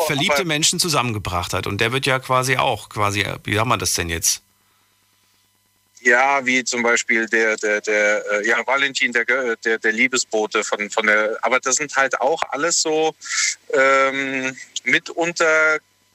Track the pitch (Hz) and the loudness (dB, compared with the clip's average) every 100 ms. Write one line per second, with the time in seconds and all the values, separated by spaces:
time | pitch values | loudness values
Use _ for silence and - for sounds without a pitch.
0 | 156 143 - 143 175 151 165 180 180 147 | 2 0 0 0 0 0 0 0 0 0
1 | 123 107 95 90 87 92 95 98 113 131 | 0 -2 -4 -4 -2 -4 -2 0 0 0
2 | 139 131 - 127 127 131 143 110 - 113 | 0 -2 0 0 0 0 0 -2 -6 -2
3 | 101 101 98 87 - 101 120 113 - - | -2 0 -4 -6 -2 0 0 0 0 -2
4 | 85 82 - - _ _ _ _ _ _ | -2 -2 -2 -2 _ _ _ _ _ _
5 | _ _ _ _ _ _ _ _ _ - | _ _ _ _ _ _ _ _ _ -4
6 | 117 120 135 139 123 127 120 123 117 117 | 2 4 4 2 2 0 0 0 2 2
7 | - 117 113 113 113 110 107 104 110 107 | 2 0 0 2 2 0 0 -2 0 2
8 | 104 104 98 104 107 117 117 135 139 127 | 2 0 0 -2 0 0 0 0 0 0
9 | 127 120 113 131 123 113 117 110 113 110 | -2 0 0 0 0 -2 -2 0 0 0
10 | 123 127 - 110 107 110 101 107 104 - | 0 0 -2 -2 -2 -2 -2 -4 -4 -2
11 | 107 107 107 110 117 127 131 127 147 135 | 0 2 0 -2 0 0 0 -2 -2 0
12 | 135 - 127 160 - 135 165 165 160 156 | 0 0 -2 -2 -4 -2 -2 0 0 0
13 | 160 - - - - - - 143 135 135 | 0 -2 -6 -4 -2 -4 -2 2 4 4
14 | 135 135 135 135 131 131 - - 127 151 | 2 0 -4 -4 -4 -8 -12 -10 -2 -2
15 | - - 170 170 165 156 156 156 - _ | -2 -4 -2 0 2 4 4 0 -4 _
16 | _ | _